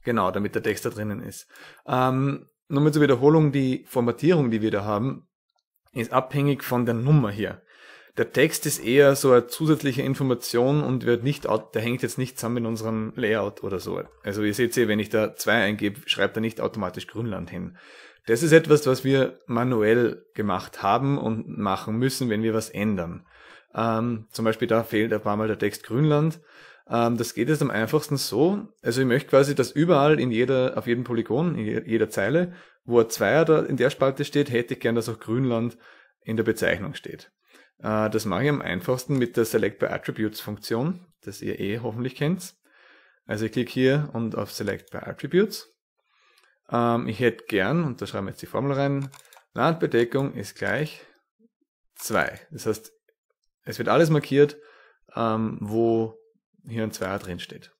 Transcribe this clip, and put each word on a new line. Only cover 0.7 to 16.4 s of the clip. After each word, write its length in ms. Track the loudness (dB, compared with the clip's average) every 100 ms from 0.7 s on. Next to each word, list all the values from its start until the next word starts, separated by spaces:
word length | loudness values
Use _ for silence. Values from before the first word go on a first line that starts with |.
| -2
da 60 | -4
drinnen 300 | -6 -8 -6
ist. 260 | -10 -14 -20 -20 -20 -20 -4
Ähm, 600 | 0 2 2 0 -4 -12 _ _
nochmal 240 | 2 4
zur 100 | 6
Wiederholung, 500 | 4 6 6 6 4
die 320 | 2 0 -2 -2
Formatierung, 600 | -2 0 0 2 4 2
die 120 | 2
wir 80 | 0
da 140 | 0
haben, 440 | -2 -2 -2 -6 _ _ _ _ _ _ _
ist 200 | -8 0
abhängig 500 | 0 0 0 0 0
von 240 | -2 0 0
der 80 |
Nummer 360 | 0 4 4 4
hier. 320 | -2 -6 -6 _ _ -20 -20 -10 -4
Der 160 | -2
Text 340 | 2 2 2 -4
ist 140 | -4
eher 360 | 2 6 6 6
so 160 | 6
eine 140 | 6 4
zusätzliche 560 | -4 2 2 2 -2
Information 800 | -4 -2 0 -2 0 0 2 2
und 240 | 0 -2 2
wird 160 | 2
nicht 240 | 0 -4 -2
au-, 240 | -4 -2
der 100 | -4
hängt 200 | -2 -2
jetzt 160 | -4 -4
nicht 200 | -6 -6
zusammen 180 | -4 -2
mit 100 | -4
unserem 460 | -4 -4 -4 -6 -4
Layout 460 | 0 0 -2 -6
oder 160 | -8 -6
so. 240 | -6 -8 -10 _
Also 200 | -8 -2
ihr 120 | -2
seht 200 | 0 0
hier, 140 | 2 2
wenn 100 | 0
ich 100 | 0
da 280 | 0 0 -2
zwei 260 | 0 2
eingebe, 380 | 2 0 -4 -4 -6
schreibt 300 | -2 0
er 40 | 0